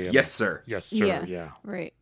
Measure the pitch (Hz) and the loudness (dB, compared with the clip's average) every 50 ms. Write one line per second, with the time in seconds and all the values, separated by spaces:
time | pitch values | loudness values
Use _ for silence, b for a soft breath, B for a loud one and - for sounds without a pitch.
0 | 92 90 110 131 - - - - 110 98 80 71 - - 110 92 - - - 220 | 0 2 2 4 6 6 6 4 4 2 -2 -4 -8 -8 -8 -8 -8 -4 -2 0
1 | 104 98 175 147 92 92 90 87 82 - - - - 104 98 90 82 - - _ | 0 0 0 -2 -6 -8 -8 -10 -10 -12 -16 -18 -16 -12 -10 -10 -10 -12 -14 _